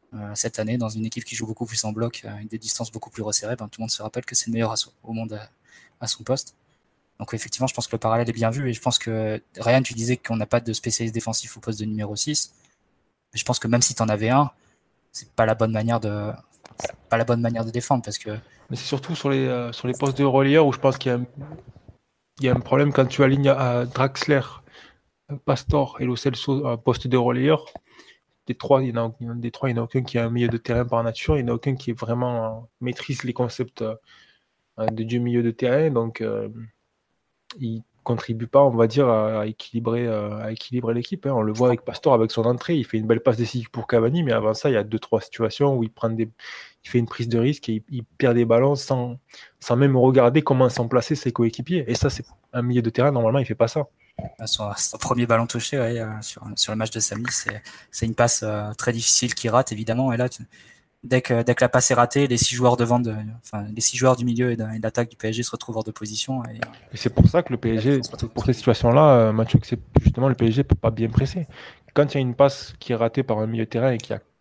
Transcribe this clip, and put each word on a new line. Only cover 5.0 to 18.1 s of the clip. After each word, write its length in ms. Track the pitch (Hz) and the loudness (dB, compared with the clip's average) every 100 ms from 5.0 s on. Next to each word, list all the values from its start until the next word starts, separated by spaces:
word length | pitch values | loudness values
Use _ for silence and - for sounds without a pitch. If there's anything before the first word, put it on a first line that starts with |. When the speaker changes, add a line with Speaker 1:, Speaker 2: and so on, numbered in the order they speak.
Speaker 1:
au 100 | - | -12
monde 200 | 113 110 | -10 -8
à, 160 | 107 107 _ _ - _ _ | -12 -16 _ _ -20 _ _
à 80 | 113 | -8
son 160 | - | -8
poste. 320 | 110 131 - _ _ _ _ _ _ _ | -4 -4 -4 _ _ _ _ _ _ _
Donc 140 | 104 | -10
effectivement, 340 | 110 - - 131 | -8 -6 -4 -4
je 60 | |
pense 140 | - - | -4 -6
que 80 | 110 | -2
le 40 | |
parallèle 300 | 113 113 120 | 0 0 0
est 40 | |
bien 160 | 117 113 | 0 -2
vu, 200 | 123 131 | 0 -4
et 40 | |
je 80 | 113 | -2
pense 180 | - - | -2 -2
que, 420 | - 110 107 107 _ - | -2 -4 -4 -6 _ -4
Ryan, 240 | 113 127 | 2 4
tu 120 | 127 | 2
disais 240 | 120 113 123 | -4 -2 -2
qu'on 200 | - 113 | -2 -4
n'a 80 | 107 | 0
pas 140 | 120 | -2
de 140 | 117 | -2
spécialiste 400 | 107 - - 117 | -6 -4 -4 -4
défensif 440 | 113 113 110 - - | -4 -4 -6 -8 -12
au 20 | |
poste 200 | - 104 | -10 -6
de 60 | 107 | -6
numéro 300 | 107 104 104 | -4 -6 -4
six, 380 | - 147 - _ _ _ _ _ _ _ _ | -2 -2 -4 _ _ _ _ _ _ _ _
mais 60 | 117 | -8
je 60 | - | -2
pense 140 | 120 | -2
que 80 | 117 | 0
même 140 | 120 | 2
si 140 | - - | 2 0
t'en 120 | 110 | -2
avais 220 | 107 110 | 0 2
un, 220 | 131 143 _ _ _ _ _ _ | 2 2 _ _ _ _ _ _
c'est 180 | - - | -18 -12
pas 140 | - 110 | 0 0
la 100 | 110 | 2
bonne 160 | 110 | 0
manière 280 | 110 113 117 | 0 0 -2
de, 320 | 107 104 104 113 _ _ - - | -2 -6 -8 -10 _ _ -20 -12
c'est 160 | - - _ | -12 -12 _
pas 80 | 117 | 0
la 80 | 117 | 2
bonne 160 | 117 | 0
manière 240 | 117 117 113 | 0 -2 -4
de 60 | |
défendre, 320 | 117 - 131 | -6 0 -2
parce 140 | 110 | -2